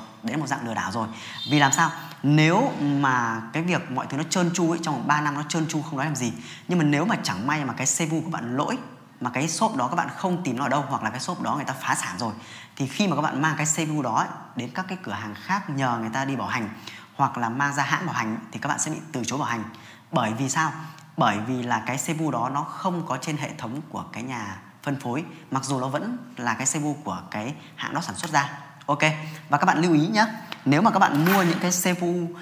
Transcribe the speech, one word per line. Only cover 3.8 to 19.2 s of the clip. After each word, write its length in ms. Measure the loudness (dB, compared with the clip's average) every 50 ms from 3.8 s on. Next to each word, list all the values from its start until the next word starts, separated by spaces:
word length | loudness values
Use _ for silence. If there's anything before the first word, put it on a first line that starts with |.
| 0 -2
mọi 160 | -4 -4 -4
thứ 100 | -4 -2
nó 80 | -4 -2 0
trơn 200 | 2 2 2 2 2
tru 160 | 2 2 2
ấy, 80 | 2 0
trong 120 | 0 -2 -2
vòng 120 | 0 2
ba 140 | 2 2 2
năm 140 | 2 0 -2
nó 80 | -2 -4 -2
trơn 180 | 0 0 0 0
tru 140 | -2 -4
không 140 | -4 -4 -2
nói 100 | -2 -2
làm 100 | 0 0
gì. 160 | 0 -2 -2 -2 -4 -10 -14 -14 -10 -4 0
Nhưng 100 | 2 4
mà 60 | 4
nếu 200 | 6 4 4 4
mà 120 | 2 2 0
chẳng 240 | 0 -2 -4 -2 0
may 180 | 0 0 0 0
mà 80 | -2
cái 140 | -2 -2 0
C 240 | 0 0 0 0 0
P 20 |
U 80 | 0 0
của 100 | -2 -2
bạn 260 | -4 -4 -4 -2 -2
lỗi, 220 | -2 0 0 -2 -4 -6 -10 -16 -20 -20 -20 -10 -6
mà 100 | -6 -4
cái 180 | -2 0 -2 0
shop 280 | 0 2 2 2 2
đó 120 | 2 0 0
các 80 | 0
bạn 120 | 0 -2 -2 -4
không 260 | -4 -2 0 0 0 0
tìm 120 | -2 -2 0
nó 60 | 0
ở 40 | 2
đâu, 160 | 2 2 0 0
hoặc 140 | -2 -2
là 80 | -2 -2
cái 100 | -4 -4
shop 220 | -6 -6 -4 -4
đó 120 | -2 -2 -2
người 100 | -2 -2
ta 100 | -4 -6 -4
phá 140 | -2 -2 -2
sản 240 | 0 -2 -4 -4 -4
rồi, 140 | -4 -4 -4 -6 -12 -16 -18 -18 -18 -12 -6
thì 100 | -4 -4
khi 220 | -2 0 2 2 2
mà 80 | 2
các 60 | 2
bạn 200 | 0 0 0 2
mang 120 | 2 2 2
cái 100 | 2 0
C 220 | 0 0 0 0 0
P 20 |
U 120 | 0 0
đó 120 | 0 2 2
ấy, 140 | 2 0 0 -4 -10 -14 -12 -8
đến 140 | -8 -8 -6 -6
các 100 | -6 -6 -6
cái 100 | -6 -8
cửa 100 | -8 -8
hàng 220 | -6 -6 -6 -8 -10
khác 360 | -8 -4 -2 -2 -2 -2 -2
nhờ 280 | -2 0 0 0 0 0
người 100 | -2 -2
ta 120 | -2 -2 -2
đi 120 | -2 -2
bảo 120 | -2 -2 -2
hành 200 | -2 -4 -4 -4 -8 -10 -14 -14 -16 -16 -18 -8 -2
hoặc 220 | 2 2 2 2 0
là 100 | -2 -2
mang 260 | 0 0 0 0 0
ra 80 | 0
hãng 240 | 0 2 0 0 0
bảo 80 | -2 -2
hành 240 | -2 -2 -2 -2 -4 -6 -10
thì 60 | -10 -6
các 100 | -4 -2
bạn 100 | -2 -2
sẽ 120 | -2 -4
bị 60 | -4 -6 -8 -8
từ 120 | -6 -6